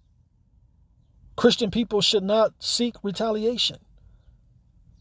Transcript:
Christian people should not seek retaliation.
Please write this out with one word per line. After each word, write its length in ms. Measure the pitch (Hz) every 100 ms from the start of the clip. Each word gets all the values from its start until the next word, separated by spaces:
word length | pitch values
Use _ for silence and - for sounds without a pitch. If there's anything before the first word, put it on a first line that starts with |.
| _ _ _ _ _ _ _ _ _ _ _ _ - -
Christian 340 | 240 - 214
people 300 | 214 233 208
should 220 | - 208
not 320 | 190 220 214 -
seek 340 | - - 240 -
retaliation. 760 | 202 180 220 214 220 247 - - _ - - - _ - _ _ _ _ - -